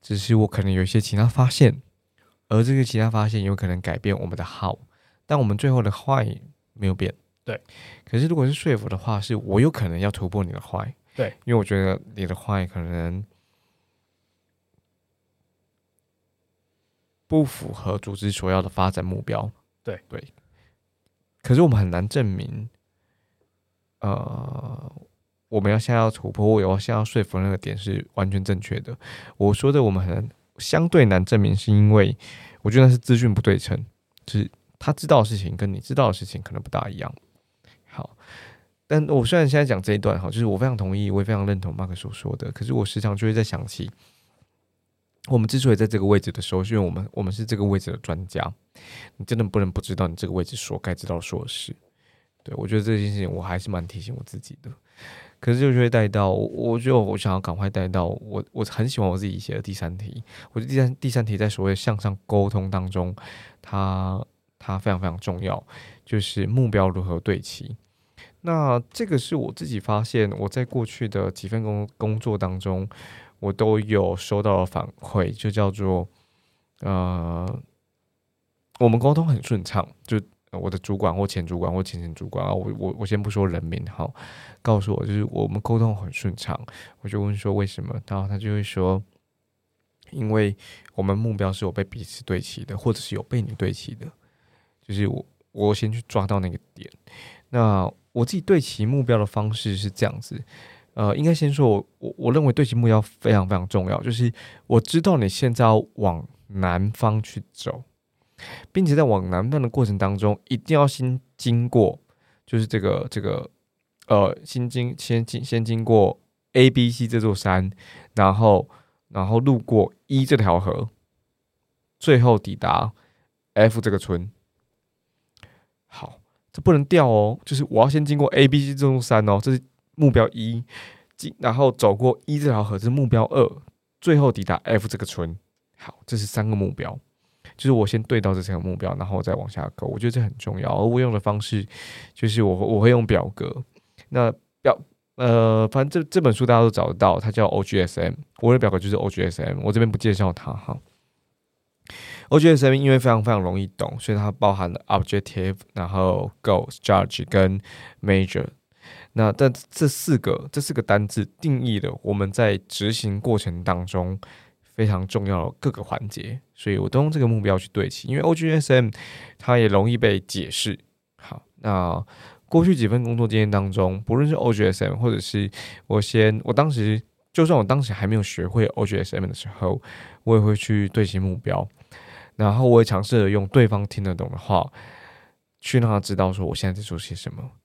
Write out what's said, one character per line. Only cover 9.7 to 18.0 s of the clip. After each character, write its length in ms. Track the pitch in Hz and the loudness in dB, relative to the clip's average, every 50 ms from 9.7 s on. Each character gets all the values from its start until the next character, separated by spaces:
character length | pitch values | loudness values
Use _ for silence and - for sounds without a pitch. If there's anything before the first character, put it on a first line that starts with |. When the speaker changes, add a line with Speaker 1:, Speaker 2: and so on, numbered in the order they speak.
Speaker 1:
可 180 | 147 - 110 90 | 2 0 -4 -4
能 100 | 85 85 | -2 -2
要 120 | 95 101 | -2 -2
突 180 | - - 101 87 | -2 -4 -6 -4
破 160 | 87 104 95 | -2 -2 -4
你 80 | 87 92 | -4 -6
的 80 | 95 - - | -12 -12 -8
why。 220 | - - 104 120 139 _ _ _ _ | -8 -8 -8 -8 -12 _ _ _ _
Speaker 2:
对。 140 | - 123 95 - _ _ | -6 -6 -6 -6 _ _
Speaker 1:
因 100 | - 120 | 0 0
为 0 | |
我 100 | 113 101 | 0 2
觉 120 | - 104 95 95 | 0 0 0 0
得 160 | 95 95 - - - - | 0 0 -2 -6 -14 -10
你 120 | 104 95 | -8 -6
的 80 | 87 92 | -6 -6
why 320 | - - - 104 98 92 | -8 -4 -4 -4 -2 -4
可 120 | 90 - 92 | -4 -6 -8
能 440 | 85 85 87 85 82 85 85 95 104 _ _ _ _ _ _ _ _ _ _ _ _ _ _ _ _ _ _ _ _ _ _ _ _ _ _ _ _ _ _ _ _ _ _ _ _ _ _ _ _ _ _ _ _ _ _ _ _ _ _ _ _ _ _ _ _ _ _ _ _ _ _ _ _ _ _ _ _ _ _ _ _ _ _ _ _ _ _ _ _ | -8 -6 -6 -6 -6 -6 -6 -8 -10 _ _ _ _ _ _ _ _ _ _ _ _ _ _ _ _ _ _ _ _ _ _ _ _ _ _ _ _ _ _ _ _ _ _ _ _ _ _ _ _ _ _ _ _ _ _ _ _ _ _ _ _ _ _ _ _ _ _ _ _ _ _ _ _ _ _ _ _ _ _ _ _ _ _ _ _ _ _ _ _
不 180 | _ 156 160 151 | _ 0 2 2
符 280 | 131 - - - - - | 0 -2 -12 -12 -12 -12
合 260 | - - 95 98 | -8 -6 -4 -4
组 180 | 101 | -4